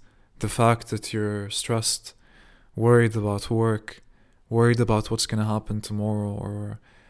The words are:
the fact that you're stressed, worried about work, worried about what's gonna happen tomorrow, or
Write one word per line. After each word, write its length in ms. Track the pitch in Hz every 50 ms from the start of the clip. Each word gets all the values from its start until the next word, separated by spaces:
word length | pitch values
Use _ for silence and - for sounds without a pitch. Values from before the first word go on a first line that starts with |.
| - - _ _ _ _ _ -
the 80 | - 104
fact 400 | - - 117 117 117 110 - -
that 260 | 113 104 - - -
you're 340 | 110 107 104 104 104 101 98
stressed, 640 | - - - - 117 113 113 - - - - - - _ _ _ _ - - - - _ _ _ _
worried 400 | 110 110 120 120 120 117 113 107
about 320 | 113 104 104 101 101 - -
work, 540 | 117 113 113 113 110 104 - - - - - - - _ _ _ _ _ _ _
worried 300 | 113 113 117 120 120 117
about 300 | 120 113 110 107 107 -
what's 140 | 110 113 -
gonna 220 | - 113 107 107
happen 340 | 107 107 110 - - 107 107
tomorrow, 520 | - - 107 104 104 107 107 104 104 104 101
or 460 | - - 101 104 104 104 104 110 113 - _ _ _ _ _